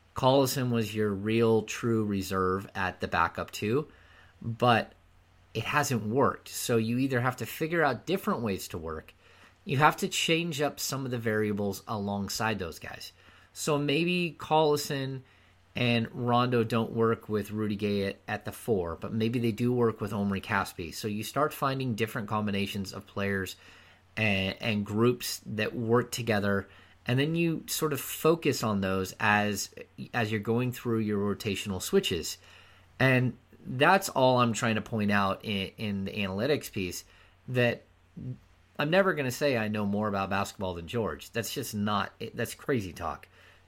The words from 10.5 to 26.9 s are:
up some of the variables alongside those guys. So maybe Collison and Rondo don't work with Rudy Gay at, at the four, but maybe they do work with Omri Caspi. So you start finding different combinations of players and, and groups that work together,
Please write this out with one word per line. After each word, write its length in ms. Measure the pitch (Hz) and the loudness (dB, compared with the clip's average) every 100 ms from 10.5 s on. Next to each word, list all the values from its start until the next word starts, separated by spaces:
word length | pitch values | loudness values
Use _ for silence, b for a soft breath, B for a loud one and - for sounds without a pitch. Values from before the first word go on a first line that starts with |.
| 139 | -2
up 180 | 147 - | -2 -4
some 260 | - 139 131 | -6 -6 -4
of 40 | |
the 80 | 123 | -4
variables 640 | 113 107 107 104 101 95 - | 0 0 0 0 -2 -4 -6
alongside 720 | 110 101 101 95 - 110 104 | -4 -2 -2 -4 -2 -2 -2
those 200 | 85 - | -6 -10
guys. 340 | - - - - b b b | -12 -14 -14 -20 b b b
So 240 | - - 147 | -8 -2 0
maybe 580 | 143 143 175 180 170 - | 2 0 2 0 -2 -6
Collison 840 | - 156 151 147 - 143 135 131 - b b b _ | 0 4 4 2 0 -4 -4 -8 -12 b b b _
and 340 | - 120 117 117 | -2 2 2 0
Rondo 500 | 135 120 120 123 120 | -2 2 2 4 2
don't 300 | 110 120 113 | 2 0 0
work 360 | 113 113 113 - | 2 2 2 0
with 220 | 107 101 | -2 -2
Rudy 240 | 107 107 | -2 -2
Gay 300 | 104 104 101 | 0 0 0
at, 120 | 98 - - | 0 -4 -6
at 160 | 104 | -6
the 80 | 107 | -6
four, 440 | - - 101 85 82 | -8 0 0 0 -4
but 120 | 104 | -4
maybe 240 | 110 113 123 | -2 0 0
they 120 | 117 | 0
do 200 | 107 120 | 0 0
work 280 | 123 117 107 | 2 2 0
with 120 | 101 | -4
Omri 280 | 107 101 98 | -2 -2 -2
Caspi. 520 | - 101 - - 82 | 0 -2 -2 -6 -10
So 140 | - 110 | -8 -6
you 140 | 107 | -6
start 300 | 110 135 151 | -4 -2 -2
finding 400 | - 139 135 131 | 0 -4 -2 -2
different 340 | 104 110 127 104 | -2 -2 -4 -4
combinations 640 | 107 104 98 98 101 95 | -2 0 -2 -2 -4 -6
of 140 | - - | -10 -10
players 500 | 101 98 98 92 - B B B B B - | -4 -2 0 -2 -8 B B B B B -2
and, 380 | 110 95 95 - | 2 2 0 -2
and 240 | 117 104 101 | -2 -2 0
groups 540 | 107 120 123 - - - | 2 4 2 -2 -8 -6
that 280 | 107 107 | -4 -2
work 360 | 127 110 120 117 | -2 2 2 2
together, 560 | - 113 104 101 98 - B B | -2 0 2 2 0 -2 B B